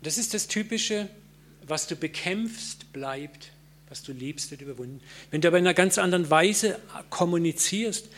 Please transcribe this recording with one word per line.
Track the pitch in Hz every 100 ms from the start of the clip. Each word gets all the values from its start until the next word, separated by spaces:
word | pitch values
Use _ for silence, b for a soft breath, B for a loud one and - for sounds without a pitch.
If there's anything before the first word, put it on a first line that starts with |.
Das | 151 190
ist | 226
das | 214 -
Typische, | - 214 226 - 214 202 - - - - -
was | 143 156 -
du |
bekämpfst, | 165 156 156 - 196 226 226 - - -
bleibt, | 139 135 135 147 - - - - _ -
was | 131
du | -
liebst, | 131 131 151 -
wird | 143
überwunden. | 139 123 123 131 B B B
Wenn | 151
du | 165
aber | 175
in |
einer | 180
ganz | 175 185 -
anderen | 185 180 160
Weise | 156 180 208 214 - - - -
kommunizierst, | - 175 175 170 156 - 196 226 196 -